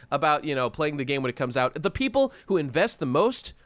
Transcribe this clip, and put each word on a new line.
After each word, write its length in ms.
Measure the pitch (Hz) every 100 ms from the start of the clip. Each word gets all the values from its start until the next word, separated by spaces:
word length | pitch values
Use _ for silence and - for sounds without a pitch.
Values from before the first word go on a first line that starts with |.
| -
about, 320 | 143 156 147 151
you 80 |
know, 160 | 135 123
playing 280 | 127 156 147
the 80 | 131
game 180 | 139
when 60 | 131
it 40 | 120
comes 220 | 131 127
out. 240 | 127 151
The 80 | 151
people 420 | - 262 269 269 - -
who 120 | 185
invest 420 | 143 147 226 -
the 60 | 139
most 460 | 135 220 247 - -